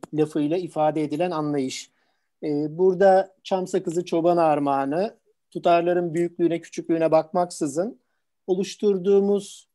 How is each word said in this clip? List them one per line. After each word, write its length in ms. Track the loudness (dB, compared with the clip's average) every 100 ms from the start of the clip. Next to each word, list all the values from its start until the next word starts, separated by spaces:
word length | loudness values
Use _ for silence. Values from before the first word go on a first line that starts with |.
| -6
lafıyla 440 | -2 -2 0 -2 -2
ifade 460 | -4 -2 0 0
edilen 280 | -2 -2 -4
anlayış. 600 | -2 -4 -2 -4 -6 -14 _ _ _ _ _
E, 340 | -6 -4 -4 0
burada 580 | 2 4 6 6 2 _
çam 240 | -6 -4 -2
sakızı 380 | -4 -4 -4 -2
çoban 320 | 0 2 4
armağanı, 800 | 4 2 0 0 -2 -2 -4 -8 _ _ _
tutarların 600 | -4 2 2 2 0 0
büyüklüğüne, 480 | -2 -4 0 -2 -2
küçüklüğüne 500 | -8 -10 -4 0 2
bakmaksızın 880 | 2 2 -2 -4 -4 -4 -4 -4 -6 _ _ _ _ -4
oluşturduğumuz 1200 | -2 -4 -2 0 0 4 4 4 0 -4 -18 _